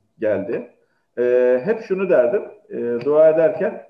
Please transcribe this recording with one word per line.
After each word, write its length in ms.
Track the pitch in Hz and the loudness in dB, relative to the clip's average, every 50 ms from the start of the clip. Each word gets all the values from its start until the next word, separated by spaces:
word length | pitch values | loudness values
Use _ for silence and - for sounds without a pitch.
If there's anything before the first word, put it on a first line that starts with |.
| _ _ _ _ | _ _ _ _
geldi. 500 | 107 107 104 95 92 98 127 190 240 - _ _ _ _ _ _ _ _ _ 117 | -2 -2 -2 -2 -4 -6 -6 -8 -8 -12 _ _ _ _ _ _ _ _ _ -2
E, 420 | 123 123 123 127 127 123 123 127 127 | 0 2 2 2 4 2 2 0 0
hep 180 | 185 226 220 | -2 -4 -4
şunu 280 | - - 190 185 196 180 | -4 -6 -4 -4 0 2
derdim, 320 | 170 139 120 - - 220 - - - - _ _ | 2 2 2 2 -2 -4 -4 -8 -14 -20 _ _
e, 340 | - 123 120 120 120 117 120 | -10 -8 -6 -4 -6 -4 -2
dua 240 | 143 147 151 156 160 | 0 4 4 6 6
ederken 580 | 156 165 165 156 - - 190 185 - - - | 4 4 2 0 0 -2 -4 -6 -6 -10 -16